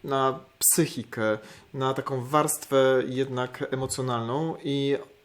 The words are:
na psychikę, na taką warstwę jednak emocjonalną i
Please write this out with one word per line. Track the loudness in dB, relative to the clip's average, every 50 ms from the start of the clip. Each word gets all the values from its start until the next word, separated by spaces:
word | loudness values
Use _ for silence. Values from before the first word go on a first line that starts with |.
| -4
na | -2 0 2 2 2 0 -2 -12 -20 _ _
psychikę, | 2 2 4 4 2 0 -2 -10 -10 -8 -4 -2 0 0 0 -2 -4 -18 -20 -20 -20 -12 -4
na | -2 0 0 0
taką | -2 -4 -4 -4 -4 -4
warstwę | 2 2 2 4 2 -2 -4 -4 2 4 6 6 6 6 4 2
jednak | 0 -2 -2 -2 -2 -2 -4 -4 -6 -6 -8 -6 -4
emocjonalną | -4 -4 -4 -4 -4 -4 -2 -2 -2 -2 -2 -2 -2 -2 -2 -4 -4 -6 -4
i | -4 -2 0 0 0 0 -2 -4 -12 -20 _